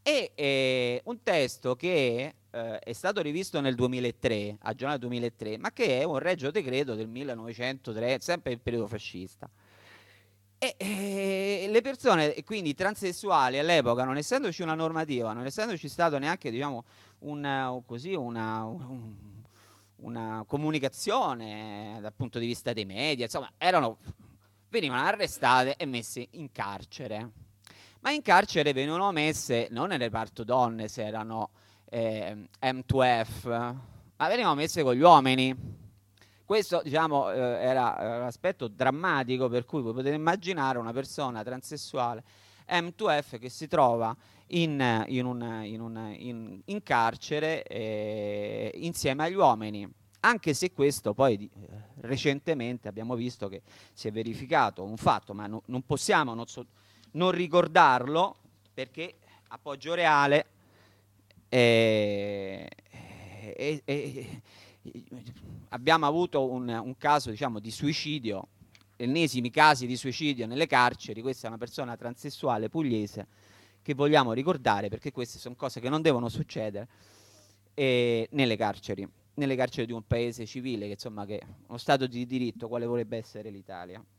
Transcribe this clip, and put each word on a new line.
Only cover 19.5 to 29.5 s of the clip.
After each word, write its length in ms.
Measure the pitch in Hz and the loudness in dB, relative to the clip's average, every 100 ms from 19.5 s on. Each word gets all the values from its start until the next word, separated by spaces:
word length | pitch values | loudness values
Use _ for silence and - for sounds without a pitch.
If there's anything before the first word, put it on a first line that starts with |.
| _ - _ _ _ | _ -20 _ _ _
una 460 | - 117 113 110 107 | -12 -8 -6 -6 -4
comunicazione 1500 | 147 151 156 131 - - 233 196 120 110 107 107 101 107 110 | -2 -2 -2 -2 -4 -2 0 0 -4 -8 -10 -10 -10 -10 -10
dal 120 | 104 | -12
punto 280 | 104 127 120 | -8 -6 -4
di 60 | 117 | -4
vista 260 | 117 - | -4 -4
dei 120 | 113 | -4
media, 420 | 98 95 147 139 117 | -6 -4 -2 -2 -2
insomma, 260 | 160 120 _ | -6 -8 _
erano, 420 | 170 180 120 110 - - - - _ _ _ | 2 4 2 -4 -16 -20 -20 -20 _ _ _
venivano 340 | 226 156 123 | -4 -2 0
arrestate 760 | 156 208 175 - 127 127 131 143 | 0 0 -2 2 6 6 4 0
e 100 | 151 | -4
messe 400 | 123 110 - 120 | -6 -6 -10 -12
in 180 | 165 143 | -14 -14
carcere. 800 | - 101 98 - - 127 107 117 - - _ - - - _ | -8 -8 -8 -14 -14 -8 -8 -8 -14 -20 _ -20 -20 -20 _
Ma 100 | 247 | -2
in 120 | 294 | -2
carcere 500 | 240 180 202 170 147 | 6 6 6 2 2
venivano 400 | 135 143 165 202 | 2 0 0 0
messe 560 | 165 151 151 - | 2 0 0 0